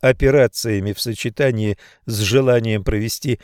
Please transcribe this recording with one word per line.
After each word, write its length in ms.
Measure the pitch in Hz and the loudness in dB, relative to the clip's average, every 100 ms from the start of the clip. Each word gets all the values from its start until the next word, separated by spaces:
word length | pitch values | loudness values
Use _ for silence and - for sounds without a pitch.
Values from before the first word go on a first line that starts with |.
операциями 920 | 131 120 135 139 120 - 117 101 98 | 0 2 4 4 4 0 -4 -2 -4
в 80 | 98 | -6
сочетании 800 | 120 107 123 - 139 110 107 101 - _ | -8 -6 -6 -2 -2 0 -2 -4 -10 _
с 140 | - 107 | -6 -4
желанием 640 | 101 127 131 120 113 107 | 2 2 4 2 2 -2
провести 560 | 92 110 113 - - 117 | -2 -2 -4 -6 -4 -6